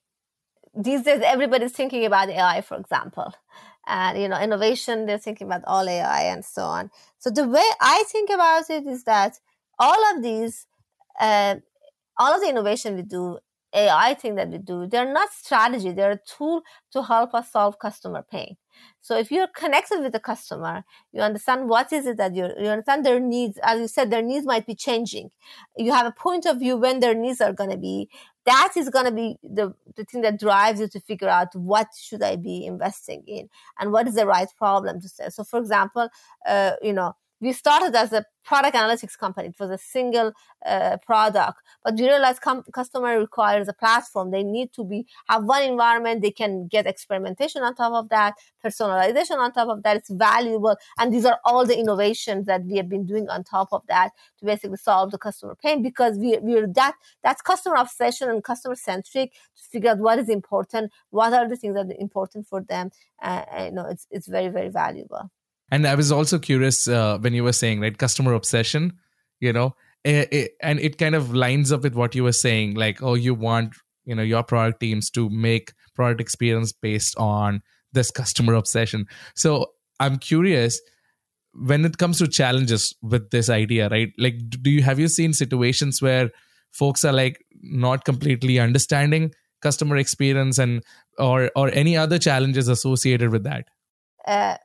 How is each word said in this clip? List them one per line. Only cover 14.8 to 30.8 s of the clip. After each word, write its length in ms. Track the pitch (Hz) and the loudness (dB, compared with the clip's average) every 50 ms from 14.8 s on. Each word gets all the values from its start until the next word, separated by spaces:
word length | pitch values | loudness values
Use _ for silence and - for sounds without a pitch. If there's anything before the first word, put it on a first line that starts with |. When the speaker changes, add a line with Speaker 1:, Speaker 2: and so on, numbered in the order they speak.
| 180 190 | -6 -2
Speaker 1:
they're 240 | 233 240 247 269 | -2 -2 -2 0
not 200 | 277 320 415 403 | 0 0 -2 -2
strategy. 600 | - - - - 285 226 220 240 254 240 190 208 | -4 -12 -6 0 2 2 2 2 0 -2 -4 -6
They're 200 | 175 196 196 202 | -2 0 0 0
a 80 | 208 202 - | 0 -2 -8
tool 360 | - - - 294 311 339 330 330 - - _ _ _ | -16 -12 -6 -4 -4 -4 -4 -6 -10 -20 _ _ _
to 100 | - 262 | -6 -6
help 320 | 240 - 233 226 233 240 240 | -2 2 2 2 2 2 -2
us 180 | 233 240 - | -4 -6 -2
solve 260 | - 214 208 202 208 - | 0 0 0 0 0 -4
customer 460 | - 202 202 - - 185 175 147 - _ | -10 -10 -10 -10 -12 -10 -10 -10 -12 _
pain. 280 | - - - - 190 - _ _ _ _ - _ _ _ | -12 -12 -12 -12 -16 -20 _ _ _ _ -20 _ _ _
So 160 | - - 233 214 | -6 -2 -2 -2
if 120 | 226 - | -2 0
you're 180 | 285 359 381 370 | 0 -2 -2 -2
connected 520 | - - 320 320 277 311 - - 427 349 | -4 -6 -2 2 2 2 2 2 -2 -2
with 120 | 277 262 | -2 -4
the 80 | 226 220 | -4 -6
customer, 640 | - - 214 - - - - - 165 165 170 180 - _ _ _ _ _ | -6 -6 -8 -8 -8 -12 -12 -10 -8 -8 -8 -10 -12 _ _ _ _ _
you 80 | - 220 | -4 -2
understand 480 | 214 214 214 208 - - 254 254 262 233 | -2 -2 -2 -2 -2 -2 -2 0 0 2
what 240 | 226 233 262 - | 2 2 2 2
is 140 | 320 294 269 | -2 -2 -2
it 100 | 247 233 | -4 -2
that 180 | 220 196 190 180 | -2 -2 -2 -2
you're, 240 | 185 180 175 - - | -4 -4 -6 -6 -6
you 100 | 202 208 | -4 -2
understand 360 | 208 220 220 - 277 302 254 | -2 -2 0 0 0 2 2
their 160 | 269 247 247 | 2 2 2
needs. 380 | 254 247 233 247 247 220 196 - | 0 -2 -2 -2 -4 -4 -6 -2
As 180 | - - 226 233 | -2 0 0 0
you 80 | 233 220 | -2 -4
said, 220 | - 302 262 208 | -2 -2 0 0
their 120 | 240 226 | 0 -2
needs 240 | 226 240 262 294 233 | -2 -2 -4 -4 -2
might 200 | 254 269 330 - | -2 -2 -2 -2
be 80 | - 214 | -6 -10
changing. 560 | - - 277 240 226 233 190 - 104 - - _ _ _ - - - - _ _ | -8 -4 -4 -2 -2 -4 -6 -8 -12 -14 -16 _ _ _ -20 -20 -20 -20 _ _
You 160 | - 226 233 | -4 -2 2
have 140 | 277 247 240 | 2 2 2
a 60 | 233 | 0
point 340 | 233 - - 359 359 349 330 | -4 -4 -2 -2 -2 0 0
of 120 | 349 294 247 | 0 0 0
view 180 | 262 247 254 | 0 -2 0
when 240 | 226 233 254 262 262 | 2 2 0 2 2
their 140 | 247 240 226 | 2 2 2
needs 260 | 226 226 254 254 - | 0 0 -4 0 0
are 120 | 220 196 | 0 0
gonna 240 | 190 180 202 190 196 | 0 -2 -4 -6 -6
be. 320 | 185 185 190 190 196 202 - - - - _ _ _ _ | -6 -6 -6 -6 -6 -8 -10 -14 -20 -20 _ _ _ _
That 260 | 247 247 269 330 381 - | 4 6 6 4 4 2
is 120 | 349 285 262 | -2 -4 0
gonna 240 | 233 262 254 247 | 0 2 2 2
be 240 | 220 220 233 220 - - | 0 -2 -4 -6 -8 -10
the, 320 | - - 202 202 208 190 - - _ - - | -16 -8 -4 -4 -4 -4 -6 -12 _ -20 -16
the 80 | - 208 | -16 -16
thing 180 | - - 247 | -10 -6 -2
that 180 | 226 214 208 202 | 0 0 0 0
drives 400 | 214 208 196 196 208 220 220 202 | 0 2 4 4 4 4 2 0